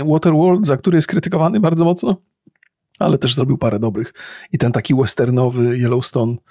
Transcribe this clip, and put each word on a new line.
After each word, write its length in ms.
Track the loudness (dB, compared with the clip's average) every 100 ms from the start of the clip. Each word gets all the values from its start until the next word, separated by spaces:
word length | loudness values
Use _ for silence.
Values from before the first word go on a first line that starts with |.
| -2
Waterworld, 560 | 0 2 4 4 2 2
za 100 | 0
który 200 | 2 2
jest 100 | 2
krytykowany 520 | -2 -2 0 0 2
bardzo 260 | 2 2 2
mocno, 320 | 2 -2 -4 _ _ _ _ _ _ _ -4
ale 180 | -2 0
też 180 | 0 -2
zrobił 220 | 0 0
parę 220 | 0 -2
dobrych. 340 | -2 -4 -8 -12 -20 -20 -8
I 60 | -2
ten 140 | 0
taki 240 | -2 0 0
westernowy 840 | 0 0 0 2 0 0 0 0
Yellowstone, 580 | 0 0 -2 -2 -2 -4 _